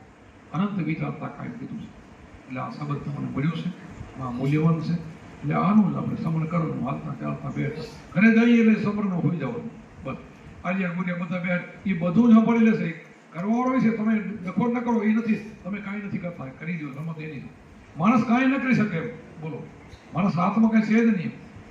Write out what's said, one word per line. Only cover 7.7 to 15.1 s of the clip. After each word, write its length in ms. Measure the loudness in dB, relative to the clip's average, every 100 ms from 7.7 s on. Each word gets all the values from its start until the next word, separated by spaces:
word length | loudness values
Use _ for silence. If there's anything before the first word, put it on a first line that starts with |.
| -6 -12 -14 -6
ઘરે 180 | 4 6
જઈએ 280 | 6 6 6
એટલે 160 | 6 4
શ્રવણમાં 440 | 0 -2 -2 0
હોઈ 180 | 0 -2
જવાનું. 340 | -4 -8 -10 -14 -20 -14
બસ. 140 | -12 -12 -14 -20 -20 -10 -4
આર્યા 240 | -2 -2
ગુર્યા 260 | -2 -4 -4
બધા 240 | -4 -4
બેઠ, 480 | -2 -2 -4 -8 -4
એ 60 |
બધું 380 | 0 2 4 8
જ 40 | 8
સાંભળી 240 | 8 6
લેશે. 320 | 6 4 0 -6 -14 -20 -16
કરવાવાળો 360 | -6 -2 0 2
હોય 100 | 4
છે, 180 | 2 2
તમે 220 | 2 0
ડખો 480 | -2 -8 -6 0 0
ન 120 | 0
કરો, 240 | 0 0
એ 100 | 2